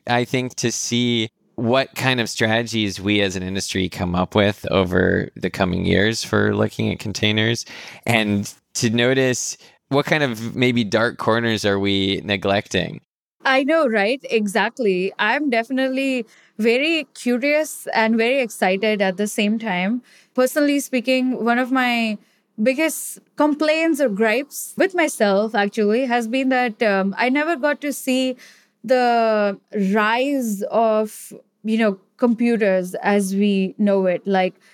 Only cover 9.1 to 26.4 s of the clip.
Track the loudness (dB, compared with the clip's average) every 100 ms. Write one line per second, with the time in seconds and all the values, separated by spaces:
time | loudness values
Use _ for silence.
9.1 | 2 2 0 -4 -10 -16 _ -4 -2 0
10.1 | 0 0 -4 -6 0 0 2 0 0 0
11.1 | -2 0 0 2 0 0 0 0 0 0
12.1 | -2 -2 -2 0 0 0 -4 -4 -8 _
13.1 | _ _ _ 0 0 2 2 2 0 0
14.1 | -2 -2 -2 0 -2 -2 0 0 0 -2
15.1 | -2 -2 0 0 0 -2 -2 -2 -2 -2
16.1 | -2 -6 -14 _ -2 0 2 2 -2 -4
17.1 | -8 -2 0 2 0 0 -8 -4 0 2
18.1 | 2 2 0 -2 -2 0 0 0 0 0
19.1 | -2 -4 -2 0 0 -2 -2 -2 -4 -6
20.1 | -20 _ -2 0 2 2 0 0 -4 0
21.1 | 0 0 0 0 0 0 0 2 0 -2
22.1 | -4 _ _ _ -2 0 2 0 -2 -10
23.1 | -14 _ 0 0 2 2 2 2 2 0
24.1 | 2 2 0 -2 -10 -10 0 0 2 -2
25.1 | 2 2 2 0 0 -2 0 0 2 2
26.1 | 0 0 -2